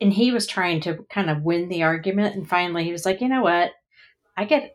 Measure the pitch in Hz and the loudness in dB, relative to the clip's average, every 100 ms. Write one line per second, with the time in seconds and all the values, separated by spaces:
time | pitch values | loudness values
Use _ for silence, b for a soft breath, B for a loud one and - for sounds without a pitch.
0 | 202 196 247 240 - 196 180 160 170 165 | 2 4 2 2 -2 -2 -2 -2 -2 -6
1 | - 202 170 147 160 170 175 175 160 165 | -6 -4 -2 0 0 0 -2 0 0 0
2 | 185 196 208 196 156 180 180 170 170 170 | -2 0 0 -2 -2 0 0 -2 -4 -2
3 | 190 190 254 262 185 175 175 - _ b | -2 -2 0 2 2 2 0 -4 _ b
4 | b _ _ - 208 294 294 | b _ _ -8 0 0 0